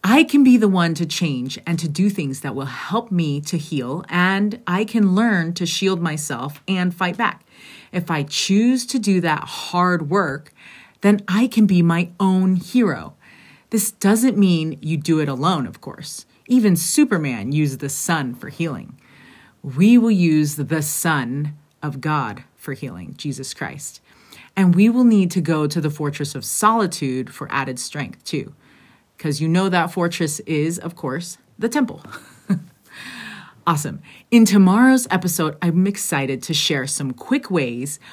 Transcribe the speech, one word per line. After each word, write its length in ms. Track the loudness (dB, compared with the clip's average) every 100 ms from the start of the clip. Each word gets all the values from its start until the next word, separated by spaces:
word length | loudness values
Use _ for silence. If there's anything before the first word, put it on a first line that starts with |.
I 200 | 4 4
can 180 | 6 6
be 140 | 6 6
the 120 | 6
one 260 | 2 0
to 120 | -2 -4
change 520 | -2 -2 -2 -6 -8
and 140 | -6 -4
to 100 | -4
do 220 | 0 0
things 300 | 0 -6 -6
that 160 | -8 -8
will 80 |
help 480 | -8 -10 -4 -4 -2
me 280 | -2 0 -2
to 140 | -4 -6
heal, 480 | -4 -6 -4 -8 -4
and 520 | 0 2 2 -2 -4 -4
I 180 | -2
can 300 | -2 2 2
learn 400 | 4 2 0 -2
to 120 | -4 -4
shield 340 | -2 -2 0
myself 600 | -2 -4 -6 -8 -8 -10 -4
and 260 | -2 -2
fight 240 | -2 -4 -2
back. 280 | -4 -4 _ -20 -20 -20 -8
If 180 | -6 -2
I 140 | -4
choose 600 | -2 -4 0 2 4 2 -2
to 120 | -2
do 220 | 2 2
that 240 | 2 -2
hard 680 | -6 -12 -4 0 2 0 0
work, 420 | 0 0 -6 -12 _ -20 -20 -20 _
then 200 | 2 2 2
I 180 | 0 2
can 200 | 4 4
be 160 | 6
my 280 | 4 2 -2 -2
own 380 | 0 2 2 0
hero. 580 | 0 0 0 -2 -10 _ -20 -20 -20 _ _
This 220 | -2 -2
doesn't 440 | 0 2 4 4 4
mean 420 | 4 4 0 -6
you 140 | -4 -4
do 240 | 0 0
it 80 | 0
alone, 380 | 0 0 0 -4
of 140 | -10
course. 460 | -16 -14 -16 -16 -20 _ 0
Even 300 | 4 4 2
Superman 760 | 2 2 4 2 -2 -4 -2
used 280 | 0 0 -2
the 80 | -8
sun 460 | -6 -4 -2 -4
for 140 | -8 -14
healing. 480 | -8 -6 -6 -14 -20 _ -20 -20 -20 _ _
We 340 | -8 2 6 6
will 140 | 6
use 460 | 4 4 4 2 -2
the 260 | -4 -2
Son 720 | -2 -2 0 0 -2 -4 -6 -8 _ _
of 180 | -10 -6
God 440 | -4 -2 -4 -10 -18 _
for 180 | -12
healing, 400 | -10 -10 -12 -16 -10
Jesus 380 | -10 -8 -12
Christ. 460 | -10 -12 -10 -16 -18 _ _ _ -20 -10 2
And 180 | 4
we 160 | 6 4
will 140 | 6
need 260 | 6 6 4
to 100 | 0
go 260 | 0 0 0
to 140 | 0
the 80 | -4
fortress 460 | -2 -6 -4 -8
of 100 | -8
solitude 880 | -8 0 2 2 -2 -4 -6 -6 -8
for 180 | -12 -8
added 280 | -6 -6 -8
strength, 460 | -10 -10 -10 -12
too. 280 | -8 -8 -8 -18 _ _ _ _ _ _
'Cause 240 | -4 -2
you 80 | 0
know 200 | 2 2
that 240 | 0 0
fortress 480 | -2 -2 -2 -4 -4
is, 380 | -4 -2 -2 -4
of 160 | -10 -8
course, 420 | -8 -6 -10 -16 _ -6
the 100 | -2
temple. 340 | 0 -2 -4 -18 -20 -20 -20 -4
<laughs> 100 | -4 -4 _ _ -20 -18 -16 -16 -18 -20 _
Awesome. 380 | -2 -2 -4 -12 -18 -20 _
In 120 | 6
tomorrow's 640 | 8 8 6 6 6 4 2
episode, 480 | -2 -2 -2 -2 -2
I'm 240 | 0 2 0
excited 560 | -2 -4 -4 -2 -6
to 100 | -4
share 320 | -2 0 -2 -4
some 240 | -6 -6
quick 360 | -8 -4 -4 -2
ways 520 | -2 -2 -6 -10 -12 -18